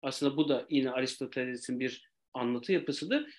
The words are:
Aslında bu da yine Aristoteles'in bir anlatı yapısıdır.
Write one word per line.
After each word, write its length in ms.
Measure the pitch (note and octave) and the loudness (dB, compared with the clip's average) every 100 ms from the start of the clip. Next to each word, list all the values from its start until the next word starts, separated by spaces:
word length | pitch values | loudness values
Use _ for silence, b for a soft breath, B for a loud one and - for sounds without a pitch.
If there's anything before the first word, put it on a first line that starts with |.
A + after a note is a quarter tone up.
Aslında 360 | C3+ - C#3+ C#3+ | -6 0 2 4
bu 120 | D3 | 2
da 160 | B2+ - | 2 2
yine 220 | C#3+ C3 | 2 2
Aristoteles'in 880 | B2+ C3 - B2+ C3+ B2+ A#2+ - B2+ | 2 0 -2 -6 -4 -4 -4 -4 -2
bir 360 | B2+ - - _ _ C3 | -2 -4 -14 _ _ -4
anlatı 340 | A#2+ A#2+ D#3 | -2 0 2
yapısıdır. 540 | F3+ F3+ C#3+ E3 C#4 D4 | 2 2 -4 0 0 -2